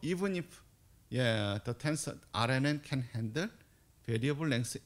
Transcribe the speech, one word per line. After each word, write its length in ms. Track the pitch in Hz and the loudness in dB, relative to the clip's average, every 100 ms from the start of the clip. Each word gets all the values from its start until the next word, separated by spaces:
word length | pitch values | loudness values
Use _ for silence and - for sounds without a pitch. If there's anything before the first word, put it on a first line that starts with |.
even 360 | 151 180 196 185 | -4 0 0 -2
if, 260 | 151 - - - - - - | -6 -14 -20 -20 -20 -20 -6
yeah, 480 | 120 123 110 104 101 | 2 4 4 2 -2
the 100 | - | -4
tensor 440 | 117 151 156 - - - | -4 -2 -2 -4 -8 -6
R 160 | 101 117 | 0 2
N 160 | 131 143 | 4 2
N 140 | 147 | 0
can 240 | - 139 123 | -2 -4 -2
handle 360 | 117 113 120 202 - - - _ - - | -4 -2 -2 -4 -6 -20 -20 _ -16 -4
variable 420 | 113 131 143 160 | 0 0 0 2
length 300 | 120 120 - | 0 0 -6